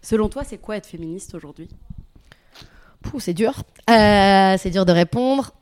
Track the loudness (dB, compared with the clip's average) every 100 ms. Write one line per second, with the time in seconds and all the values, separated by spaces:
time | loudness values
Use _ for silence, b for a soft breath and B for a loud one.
0 | -2 -2 -2 -6 -12 -14 -12 -12 -12 -16
1 | -12 -14 -14 -18 -18 -20 -20 -20 -20 -20
2 | -20 _ _ b b b b b b b
3 | -14 -10 -8 -2 -2 -4 -16 _ 2 4
4 | 6 4 4 4 4 2 -2 -2 2 2
5 | 2 0 -2 -2 -4 _